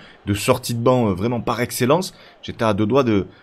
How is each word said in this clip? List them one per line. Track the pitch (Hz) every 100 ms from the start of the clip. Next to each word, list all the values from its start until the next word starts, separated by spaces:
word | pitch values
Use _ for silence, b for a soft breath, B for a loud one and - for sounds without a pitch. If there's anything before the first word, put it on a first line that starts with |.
| B B -
de | 101
sortie | - 120 - 117
de |
banc, | 123 127 113
euh, |
vraiment | 90 113 120
par | 113 113
excellence. | 120 - 123 160 185 B B B
J'étais | - 101 113
à | 101
deux | 107
doigts | 131
de, | 123 101 87 B